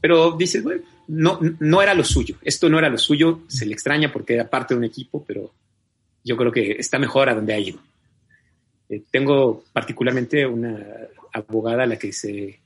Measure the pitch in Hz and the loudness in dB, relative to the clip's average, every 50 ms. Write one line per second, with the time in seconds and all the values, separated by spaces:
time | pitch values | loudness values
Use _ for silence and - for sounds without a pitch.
0 | - 165 170 165 160 170 165 160 180 175 - 190 214 277 - - - _ _ _ | 4 6 6 6 6 4 4 2 -2 0 0 -2 -2 -2 -6 -6 -8 _ _ _
1 | _ - 156 160 156 170 190 170 165 160 160 - 151 151 160 190 196 202 196 175 | _ -8 -2 2 2 2 2 2 -2 -2 -2 0 0 2 4 4 4 4 4 2
2 | 147 - - 139 117 - - - - - 151 - - 165 156 160 160 147 123 110 | 2 2 2 0 0 -2 -6 -8 -4 -6 -2 2 4 4 4 4 4 2 0 0
3 | - - 147 147 160 165 165 160 - - - 131 117 104 104 - - 143 143 151 | 0 0 4 4 4 4 4 0 -6 -8 -6 -4 -4 -4 -6 -6 -2 0 0 2
4 | 151 143 - - - - 117 117 117 113 - 131 123 - 131 120 117 113 - - | 2 0 -2 -6 -4 -2 0 -2 0 -2 -4 -4 -2 -2 -2 -2 -2 -4 -6 -10
5 | 127 _ - 147 147 _ 104 107 98 - _ _ _ _ _ _ _ _ _ _ | -16 _ -12 -12 -10 _ -12 -12 -12 -14 _ _ _ _ _ _ _ _ _ _
6 | _ _ _ _ _ - 123 113 123 120 113 127 110 98 104 - 120 - - - | _ _ _ _ _ -6 -2 0 0 0 2 0 0 0 -2 -4 -6 -4 -2 -2
7 | 143 120 - 135 135 131 120 110 107 107 107 104 101 92 87 - _ _ _ _ | -2 0 2 2 2 2 2 -2 -2 -2 -2 -2 -4 -6 -8 -14 _ _ _ _
8 | _ _ _ _ _ _ _ _ _ _ _ _ _ _ _ _ _ _ 104 104 | _ _ _ _ _ _ _ _ _ _ _ _ _ _ _ _ _ _ -14 -14
9 | - _ - 131 139 139 143 139 135 123 107 - _ _ _ - 117 - - - | -14 _ -2 0 2 4 4 4 4 2 2 -2 _ _ _ -8 -6 -6 -6 -2
10 | 127 127 127 131 123 - - 151 143 131 120 117 117 117 113 107 104 101 110 113 | -2 0 0 -2 -2 0 0 0 0 0 -2 -4 -4 -6 -6 -10 -12 -16 -16 -18
11 | 117 - - _ - - - 110 107 _ 110 113 110 113 117 120 127 120 113 104 | -18 -20 -20 _ -20 -12 -12 -12 -10 _ -4 -4 -2 -2 -2 0 0 -2 -2 -4
12 | - 101 92 - - 107 101 101 101 98 98 _ _ | -6 -10 -10 -8 -10 -8 -8 -8 -10 -12 -12 _ _